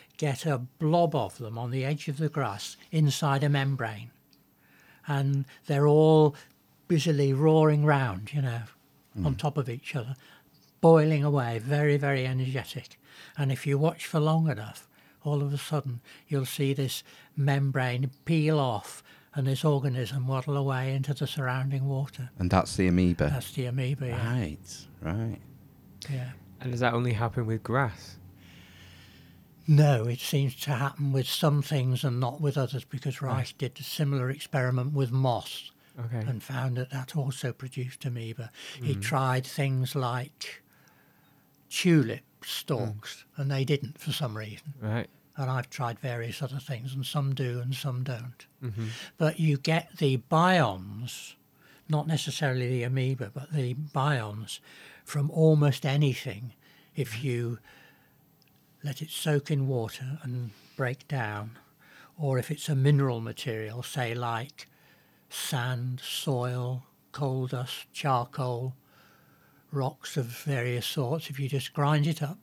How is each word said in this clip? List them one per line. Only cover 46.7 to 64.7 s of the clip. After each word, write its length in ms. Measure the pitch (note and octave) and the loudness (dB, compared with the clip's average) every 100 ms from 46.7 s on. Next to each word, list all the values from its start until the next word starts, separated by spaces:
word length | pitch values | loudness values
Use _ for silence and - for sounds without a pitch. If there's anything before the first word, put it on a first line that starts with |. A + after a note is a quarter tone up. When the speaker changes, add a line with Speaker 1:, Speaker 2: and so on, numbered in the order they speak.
| A#2+ C3 | -8 -6
Speaker 1:
and 100 | C3+ B2+ | -6 -4
some 280 | D3+ C3+ | -2 -2
do 260 | C3 B2+ B2 | 0 -2 -2
and 140 | B2 | -4
some 280 | C3 C#3 B2+ | -4 -4 -4
don't. 420 | C3 A#2+ B2 - - - | -4 -6 -8 -14 -20 -12
Speaker 3:
Mm-hmm. 260 | B2+ G#2+ A2 A2+ - - | -8 -6 -6 -8 -10 -2
Speaker 1:
But 220 | D#3 D#3 | 0 2
you 160 | D#3 C#3 | 2 2
get 400 | - D#3+ - - | 2 0 -2 -2
the 200 | C#3+ B2+ - | 0 0 2
bions, 1040 | D#3 F3+ F3+ A#2+ F#2 F#2+ G#2 B2 - - - _ _ _ - - | 4 6 6 4 0 -8 -10 -10 -12 -16 -20 _ _ _ -14 -2
not 180 | D3+ D#3 | -2 0
necessarily 640 | D#3+ - - C#3+ B2+ B2 | -2 -2 -2 0 0 0
the 140 | B2+ | 0
amoeba, 460 | A#2+ C3 B2+ B2+ G#2+ | 0 0 0 -2 -6
but 180 | C#3 C#3 | -10 -6
the 220 | D#3 B2 | -2 -2
bions 880 | B2+ D3+ C#3 C#3 C3+ G#2+ G#2 G#2+ - - - - - | -4 -4 -2 0 0 -2 -8 -10 -12 -16 -20 -20 -20
from 260 | - D3 C#3+ | -8 -2 0
almost 540 | E3+ D#3+ D#3 D3 B2+ | 4 6 8 6 2
anything 720 | C#3 C#3 D3 B2+ C3 G2+ A#2+ - _ _ _ | 0 2 2 2 -4 -8 -10 -16 _ _ _
if 200 | - B2 A2 | -6 -6 -4
Speaker 3:
Mm. 40 | |
Speaker 1:
you 340 | C#3 A#2+ A#2+ A#2 - - - _ _ _ _ _ _ _ _ _ | -4 -2 -2 -6 -12 -20 -20 _ _ _ _ _ _ _ _ _
let 180 | D3 C3 | -10 -10
it 80 | D#3+ | -10
soak 400 | - D#3+ D3 - | -6 0 0 0
in 160 | C#3+ C3+ | -2 0
water 520 | B2+ A2 - C3 D#3 | 0 -2 -6 -10 -8
and 280 | C3 B2 A#2+ - - - | -6 -6 -8 -12 -14 -4
break 320 | B2+ C3 - | -4 -4 -6
down, 500 | C#3 A2 G#2 A2 - _ _ _ - - - | -4 -4 -4 -8 -14 _ _ _ -20 -20 -6
or 220 | C#3+ B2+ | -2 -2
if 120 | - | -2
it's 180 | D3 - | -6 -2
a 60 | C#3 | 2
mineral 440 | C#3 C#3+ C3+ A#2 | 6 6 4 0
material, 600 | A2+ A2 - A2 G#2+ A#2 | -6 -8 -6 -6 -6 -8
say 320 | A#2+ - A#2+ | -8 -4 -4
like 520 | A#2+ A#2+ A2+ C3+ - - | -4 -4 -4 -6 -14 -20